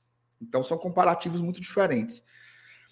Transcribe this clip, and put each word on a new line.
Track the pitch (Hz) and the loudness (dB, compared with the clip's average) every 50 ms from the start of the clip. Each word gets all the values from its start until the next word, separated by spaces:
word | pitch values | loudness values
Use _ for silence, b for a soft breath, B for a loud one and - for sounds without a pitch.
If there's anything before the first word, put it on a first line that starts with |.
| _ _ _ _ _ _ _ - | _ _ _ _ _ _ _ -18
Então, | 113 - - 131 | -8 -2 -2 -2
são | 131 - 165 | 0 -2 -4
comparativos | 165 - 180 175 185 175 175 175 170 - 175 170 175 | -4 -4 -2 2 4 4 4 4 2 0 -4 -2 -2
muito | 170 175 180 - | -2 -4 -4 -6
diferentes. | - - - 202 190 165 131 113 110 - - - - b b b b b b b b b b b b b | -8 -2 0 2 2 4 2 0 -2 -4 -6 -10 -14 b b b b b b b b b b b b b